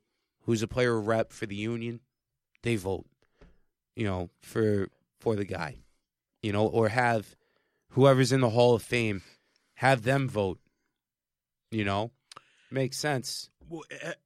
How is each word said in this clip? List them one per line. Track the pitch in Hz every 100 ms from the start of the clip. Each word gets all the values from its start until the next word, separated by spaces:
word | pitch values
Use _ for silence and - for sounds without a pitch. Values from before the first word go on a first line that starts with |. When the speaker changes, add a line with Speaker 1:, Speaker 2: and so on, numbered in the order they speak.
| _ _ _ _
Speaker 1:
who's | - 113
a | 110
player | 127 123 117
rep | 104 113 117
for | - 113
the | 101
union, | 107 117 117 117 _ _ _ _ _ _
they | 120 113
vote, | 92 92 - _ _ _ - _ _ _ _ -
you | 107
know, | 92 87 _
for, | - 113 110 104 98 _ _ _
for | - 107
the | 98
guy, | 92 78 - - _ _ _ _ _
you | 110
know, | 101 107
or | 113 110
have | 113 120 117 101 - _ _ _ _ _
whoever's | - 139 131 127
in | 131
the | 123
Hall | 113 120 117
of |
Fame, | - 120 113 98 - _ _ _ _ -
have | 131 135
them | 107 139 131
vote, | 101 98 87 _ _ _ _ _ _ _ _ _ _ -
you | 113 101
know? | 98 113 _ _ - _ _ -
Makes | 131 127 -
sense. | 151 135 - - - _ -
Speaker 2:
Well, | 160 143
a-, | 143 156 165